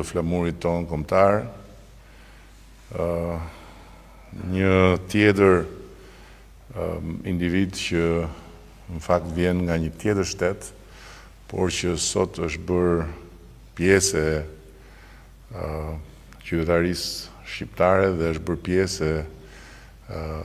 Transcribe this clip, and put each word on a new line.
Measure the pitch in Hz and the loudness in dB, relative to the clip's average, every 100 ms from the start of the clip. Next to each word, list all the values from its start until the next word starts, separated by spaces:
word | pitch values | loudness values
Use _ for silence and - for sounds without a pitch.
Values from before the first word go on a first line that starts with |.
flamurit | 80 87 85 90 85 85 | 0 -2 0 0 -2 -2
ton | 85 85 85 | -2 -2 -2
kombëtar. | 78 76 95 98 104 120 - - - - - - - - - - - - - - | -6 0 4 6 4 -2 -12 -20 -20 -20 -20 -20 -20 -20 -20 -20 -20 -20 -20 -10
Ë, | 87 85 85 85 82 82 - - - - - - - - | -6 -4 -2 -4 -6 -8 -14 -20 -20 -20 -20 -20 -20 -18
një | 92 90 92 95 95 92 90 92 | -12 -4 2 4 6 6 4 0
tjetër, | 104 104 98 98 90 78 - - - - - - - - - - | 4 6 8 8 6 2 -10 -18 -20 -20 -20 -20 -20 -20 -20 -14
ëm, | 90 85 82 82 82 92 | -8 -6 -6 -8 -8 -4
individ | 87 87 90 95 - | -2 0 0 0 -4
që | - 85 85 82 80 - - - - - - | -2 0 2 0 -2 -8 -18 -20 -20 -20 -12
në | 82 | -6
fakt | - 87 82 82 | 0 0 0 0
vjen | 90 90 87 | 2 2 0
nga | 82 | 0
një | 80 - | -2 -2
tjetër | 107 101 90 | 0 0 0
shtet, | - 90 98 - - - - - - - - - | -2 -2 -2 -10 -18 -20 -20 -20 -20 -20 -20 -10
por | 95 90 | -2 -2
që | - 87 80 | -2 -2 -2
sot | - 98 92 82 | -2 -2 -2 -2
është | 82 78 85 | -6 -6 -2
bërë | 90 87 85 80 78 - - - - - - | 2 2 2 -2 -10 -16 -20 -20 -20 -14 0
pjesë | 90 98 - 80 | 4 6 4 0
e, | 78 78 76 - - - - - - - - - - | 0 -2 -4 -14 -20 -20 -20 -20 -20 -20 -20 -20 -16
ë, | 98 80 78 78 78 76 - - - - | -10 -8 -8 -8 -10 -14 -20 -20 -18 -4
qytetarisë | 85 82 85 87 85 - - - - - | -2 2 4 2 0 -6 -10 -14 -18 -14
shqiptare | - - - 92 95 95 85 | -12 -6 2 4 4 4 2
dhe | 82 78 | 0 -2
është | 85 | -4
bërë | 85 87 | -4 0
pjesë | 92 92 - 78 | 0 0 0 -2
e, | 78 78 - - - - - - - - | -2 -6 -12 -20 -20 -20 -20 -20 -20 -12
ë, | 82 80 80 | -10 -8 -10